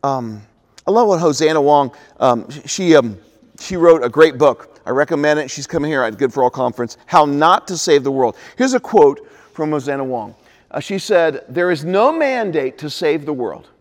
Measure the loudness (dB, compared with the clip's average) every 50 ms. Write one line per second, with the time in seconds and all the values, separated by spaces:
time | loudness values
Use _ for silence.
0 | -4 -4 -4 -4 -6 -10 -12 -14 -16 _ _ _ _ _ _ -10 _ 0 0 2
1 | 2 2 2 2 2 0 0 2 0 0 0 2 2 4 4 2 2 0 -6 -14
2 | -20 _ _ _ 2 2 2 0 -4 -12 -16 -18 -12 -12 -8 -4 2 4 4 4
3 | 4 2 -6 -12 _ _ _ _ _ _ _ -20 -14 -10 -4 2 6 6 6 6
4 | 4 -4 4 4 4 4 4 2 2 2 2 0 -8 -20 _ _ _ -4 -2 -2
5 | -2 -2 -2 -2 0 0 0 0 -2 -8 -10 -14 -14 -8 -6 -4 -4 -2 -2 -2
6 | -2 -2 -2 -2 -4 -2 0 0 0 0 0 -2 -4 -4 -4 -6 -8 -10 -10 _
7 | _ _ 2 2 2 2 2 0 2 2 2 0 -2 -6 -10 -8 0 2 2 2
8 | 2 0 -2 0 -2 -2 -2 -6 -18 -20 -6 _ -2 0 0 -2 -4 2 4 6
9 | 6 6 4 0 -10 -20 -20 -20 _ _ _ -8 -6 -4 -4 -4 -4 -4 -6 -6
10 | -6 -6 -6 -8 -8 -10 -16 _ _ _ _ _ _ _ -12 -12 -8 -6 -8 -8
11 | -4 0 2 2 2 2 -2 -4 -10 -8 -4 -2 0 0 -2 -2 -4 -2 0 2
12 | 2 2 2 0 -2 -2 -2 -4 -4 -4 -4 -4 -4 -4 -8 -8 -12 -12 -10 -4
13 | -2 -2 -2 -2 -4 -6 -8 -6 -6 -8 -8 -12 -16 _ _ _